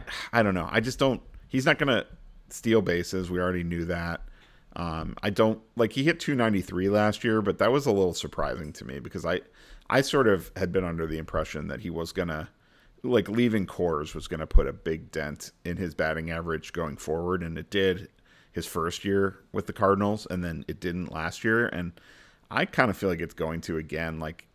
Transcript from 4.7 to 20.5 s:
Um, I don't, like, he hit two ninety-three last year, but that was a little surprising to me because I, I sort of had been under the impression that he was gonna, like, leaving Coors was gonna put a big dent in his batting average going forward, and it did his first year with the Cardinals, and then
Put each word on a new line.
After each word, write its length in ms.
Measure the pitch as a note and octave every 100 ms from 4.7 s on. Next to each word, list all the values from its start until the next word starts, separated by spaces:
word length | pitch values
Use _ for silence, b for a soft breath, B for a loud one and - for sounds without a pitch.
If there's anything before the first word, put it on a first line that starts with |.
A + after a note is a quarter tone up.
| -
Um, 380 | E2+ D#2+ E2 -
I 80 | G#2
don't, 300 | G2+ A2 A2 - A#2+
like, 160 | A2+
he 100 | C3+
hit 160 | D3+ E3
two 160 | -
ninety-three 540 | C3+ A2+ G2 F2+ F2+ F#2+
last 340 | G#2 G#2+ -
year, 180 | A#2+ A2
but 180 | G2+ E2+
that 120 | G#2
was 160 | C#3+ C3+
a 60 |
little 200 | G2+ F#2
surprising 600 | E2+ D2 - D2 B1+ D2+
to 120 | -
me 140 | A#1 C#2
because 260 | - F#2
I, 180 | E2 F2+ - b b b -
I 120 | B2+
sort 260 | C3+ C#3+ A2+
of 240 | F#2 F2 F#2
had 160 | F2+
been 100 | F#2
under 240 | F2 E2 D#2+
the 120 | D#2+
impression 500 | D#2 D#2+ D#2 D2+ D#2+
that 120 | C2
he 100 | F2
was 200 | E2 E2
gonna, 380 | F#2+ E2+ D#2 E2 b b b b b
like, 240 | B2+ A#2+ G2
leaving 380 | A2+ A#2+ G#2+ F2
Coors 500 | - F2 D2+ D#2 D#2
was 100 | -
gonna 220 | D#2+ D#2
put 180 | - C2+
a 60 |
big 400 | - E2 D#2+ -
dent 400 | D#2 D2 D2 - -
in 120 | F2 F2
his 180 | F2+
batting 380 | D2+ E2 D#2+ E2
average 400 | E2 E2+ D#2 -
going 240 | E2+ D#2+ C#2
forward, 480 | - E2 F2 F2+
and 120 | E2 D#2+
it 140 | -
did 380 | G2 F#2+ F2+ - _ b b b
his 160 | - -
first 380 | F2 E2 -
year 340 | G2+ G2 G2 - _
with 160 | G2+ -
the 40 |
Cardinals, 540 | - G2 G2 G2+ G#2+ -
and 140 | F2+
then 220 | F2